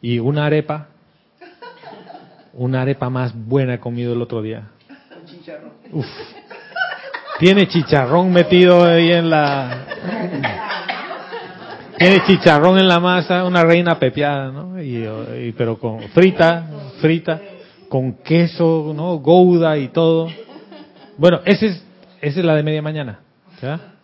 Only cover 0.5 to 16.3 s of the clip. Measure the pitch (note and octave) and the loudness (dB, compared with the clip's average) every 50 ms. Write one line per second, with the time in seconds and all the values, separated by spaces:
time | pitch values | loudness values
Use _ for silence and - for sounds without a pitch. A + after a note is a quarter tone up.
0.5 | D3+ D3+ D3+ - D3+ D3+ D3 _ _ _ _ _ _ _ _ _ _ _ F4+ F4+ | -2 -2 -4 -6 -10 -12 -12 _ _ _ _ _ _ _ _ _ _ _ -20 -20
1.5 | _ _ A#4 A#4+ - - - - - - - - - - - _ _ _ _ _ | _ _ -20 -20 -20 -20 -20 -20 -20 -20 -20 -20 -20 -20 -20 _ _ _ _ _
2.5 | _ - B2+ B2+ C3 C3 B2+ C3+ C#3 - - B2 C3 B2+ B2+ B2 A2 A#2 A2 A2 | _ -8 -6 -4 -2 -2 -2 -2 -4 -4 -6 -6 -4 -4 -6 -6 -8 -10 -8 -2
3.5 | B2+ C#3 C3+ B2+ B2 A#2+ - B2 A#2 A#2+ A#2+ A#2+ A#2+ A#2+ A#2+ A#2 A#2+ A2+ G#2+ A2 | -2 -2 0 -2 -4 -6 -8 -8 -8 -6 -6 -6 -4 -6 -6 -6 -8 -8 -8 -8
4.5 | A2 A2+ A2 G#2 _ _ _ _ C#4 _ _ _ - F3+ E3 - F3 F3 D#3 - | -10 -12 -14 -20 _ _ _ _ -20 _ _ _ -20 -20 -20 -20 -20 -20 -20 -20
5.5 | D#3 D3 - - - _ _ - - D#3+ B2+ - - - A4 - - - _ _ | -20 -20 -20 -20 -20 _ _ -12 -8 -8 -8 -8 -12 -18 -18 -20 -20 -20 _ _
6.5 | A#4 - - - - F5+ F5+ F5+ - - - - - - - - - - D3+ F3+ | -20 -20 -20 -16 -10 -8 -8 -8 -8 -14 -16 -14 -14 -14 -14 -14 -6 2 4 4
7.5 | G3 G3+ F#3+ F#3 - E3+ D3 - D#3 C#3+ C3 A#2+ C#3+ F3 F#3 F#3 F3+ F3 E3+ - | 6 4 2 2 0 -4 0 2 0 0 2 2 0 2 2 2 4 2 4 4
8.5 | F#3 F3+ F3+ F3+ F3+ F3 F3 E3+ E3+ E3 E3+ E3 F3 E3+ E3+ E3 D#3+ D3+ D3 C#3+ | 4 6 6 8 8 6 6 6 4 4 4 4 2 2 2 2 2 2 2 0
9.5 | C#3+ C#3 C3+ B2 B2 B2+ - - - - - F3+ G#3+ A3+ F#3 F3 F3 C#3 C3+ - | 0 -2 -4 -8 -10 -12 -12 -14 -16 -12 -10 -10 -8 -8 -8 -8 -8 -6 -6 -6
10.5 | G#2+ - - - - - - - - - - F4+ F4 - - - - A#4 - - | -8 -8 -10 -10 -10 -10 -8 -10 -10 -10 -10 -14 -14 -14 -14 -14 -14 -16 -16 -16
11.5 | - - - - - - - - - - E3+ F3+ G3 F#3+ - E3+ G3 - - F3+ | -18 -20 -18 -18 -18 -18 -18 -18 -4 2 4 6 6 4 6 4 2 4 6 4
12.5 | D#3 D3 D3+ F3+ F#3 F#3+ F#3+ F#3+ F3 E3+ F3 F3+ F3+ F#3 D#3 - F#3 F3+ F#3 F3+ | 4 6 6 4 6 6 4 4 4 2 2 2 0 0 0 0 -2 -2 0 0
13.5 | F3+ F3 E3+ E3 E3+ E3+ F3 F3 E3 E3 - B2+ B2 C3+ D3 C#3+ C#3+ C#3 C3+ C3+ | 2 2 4 4 4 4 4 0 0 0 0 -2 0 0 -2 -2 -2 -4 -6 -8
14.5 | C3 C#3 E3 F#3 F#3 F#3 E3 C#3 A#2+ A#2 A2+ G#2+ G#2+ A2 A#2 A#2 A#2 B2 B2 A#2+ | -10 -12 -14 -14 -12 -12 -10 -8 -8 -6 -6 -8 -8 -10 -12 -12 -12 -10 -10 -10
15.5 | A2 - A#2+ A2+ A2+ A2 - A#2 A2 A2+ A2 G#2 - E3+ F3+ F#3+ | -6 -4 -4 -4 -4 -4 -6 -8 -8 -8 -14 -2 2 4 4 4